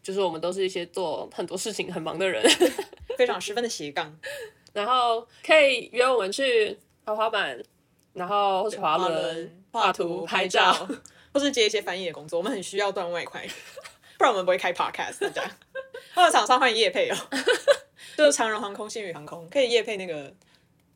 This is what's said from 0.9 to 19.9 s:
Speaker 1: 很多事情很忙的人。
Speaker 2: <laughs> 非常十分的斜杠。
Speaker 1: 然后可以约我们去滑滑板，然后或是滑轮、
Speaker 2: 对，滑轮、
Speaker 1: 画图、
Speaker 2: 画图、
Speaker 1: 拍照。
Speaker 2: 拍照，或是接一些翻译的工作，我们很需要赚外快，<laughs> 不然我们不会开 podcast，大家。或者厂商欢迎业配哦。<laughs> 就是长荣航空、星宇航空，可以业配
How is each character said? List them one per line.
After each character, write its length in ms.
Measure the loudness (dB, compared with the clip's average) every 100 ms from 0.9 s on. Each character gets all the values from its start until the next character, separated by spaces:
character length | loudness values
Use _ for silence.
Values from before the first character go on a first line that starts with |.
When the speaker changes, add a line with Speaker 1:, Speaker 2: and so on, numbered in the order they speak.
| -6 -4 -4 -8
Speaker 1:
很 120 | -8
多 100 | -6
事 160 | -6 -6
情 200 | -6 -6
很 80 | -6
忙 160 | -8 -4
的 100 | -2
人。 160 | 2 2 4 2 2
Speaker 2:
<laughs> 360 | -12 -18 -10
非 120 | 0 0
常 120 | 0
十 140 | -4
分 80 | -4
的 80 | -4
斜 220 | -6 -6
杠。 260 | -6 -8 -10 -14 -12 -14 _ _
Speaker 1:
然 160 | -4 0
后 400 | 2 2 0 -4 -14
可 140 | 4 6
以 300 | 6 2 -4
约 160 | 0 2
我 120 | 2
们 120 | 0
去 460 | 0 2 2 2 -4 _ _
滑 100 | -6
滑 140 | -2 0
板， 320 | 0 -2 -6 -16 _ _ _ _
然 140 | -10 -2
后 360 | 2 2 2
或 60 | 0
是 100 | -2
滑 180 | 0 2
轮、 140 | 0
Speaker 2:
对， 80 | 0
滑 20 | -2
轮、 300 | -6 -10 -16 _
Speaker 1:
画 220 | 0 0
图、 100 | 0
Speaker 2:
画 140 | -4 -4
图、 40 |
Speaker 1:
拍 220 | -2 -2 2
照。 240 | 4 4
Speaker 2:
拍 140 | 4
照， 160 | -2 -10 -12 _ _
或 60 | 0
是 120 | 0
接 140 | 2
一 40 | 2
些 120 | 0
翻 180 | -4 -6
译 60 |
的 80 | -8
工 140 | -10 -6
作， 100 | -4
我 60 |
们 80 | -4
很 100 | -6
需 160 | -6 -2
要 140 | -2
赚 180 | -2 -4
外 140 | -6
快， 180 | -8 -12 -12 -14 -16 -20
<laughs> 360 | -20 _ _ 2
不 40 |
然 80 | 2
我 40 |
们 100 | 4
不 40 | 2
会 80 | 2
开 140 | 0
podcast， 460 | -2 -4 -4 -8 -6
大 100 | -6
家。 280 | -6 -10 -12 _ -16 -14 -20 -6
或 100 | 4
者 60 | 6
厂 160 | 6
商 140 | 4 4
欢 100 | 4
迎 80 | 4
业 140 | 2
配 180 | 2 0
哦。 60 | -2 -4 -2 0 2
<laughs> 480 | 4 2 0 _ -10
就 100 | 4
是 80 | 4
长 180 | 4 -2
荣 100 | -2
航 120 | -6
空、 140 | -10 -10
星 140 | -10
宇 80 | -10
航 140 | -12
空， 240 | -14 -16 -2
可 100 | 0
以 100 | 4
业 100 | 2
配 160 | 2